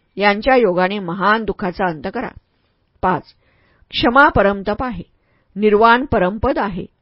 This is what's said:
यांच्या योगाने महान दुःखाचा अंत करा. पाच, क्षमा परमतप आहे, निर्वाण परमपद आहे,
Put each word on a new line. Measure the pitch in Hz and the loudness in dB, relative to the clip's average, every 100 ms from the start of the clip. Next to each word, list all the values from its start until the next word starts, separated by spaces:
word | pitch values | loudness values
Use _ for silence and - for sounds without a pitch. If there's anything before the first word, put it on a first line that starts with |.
| _ 185 | _ -2
यांच्या | 202 202 262 262 | 0 0 2 2
योगाने | 214 175 185 208 | 2 2 0 -2
महान | 185 180 190 220 202 | -8 -2 0 0 -2
दुःखाचा | - 190 175 185 | -6 -8 -4 -4
अंत | 156 190 | -4 -8
करा. | 240 - - _ _ _ _ _ _ | -8 -10 -14 _ _ _ _ _ _
पाच, | 185 160 - _ _ _ _ _ _ | -2 -2 -6 _ _ _ _ _ _
क्षमा | - 240 254 302 | -2 2 4 4
परमतप | 233 196 202 190 208 | 4 2 0 -4 -6
आहे, | 254 180 - _ _ _ _ 196 | -6 -10 -14 _ _ _ _ -2
निर्वाण | 208 208 226 240 285 | 2 4 4 4 2
परमपद | 226 180 214 240 294 | -2 -2 -2 -2 -2
आहे, | 208 175 - _ | -4 -8 -12 _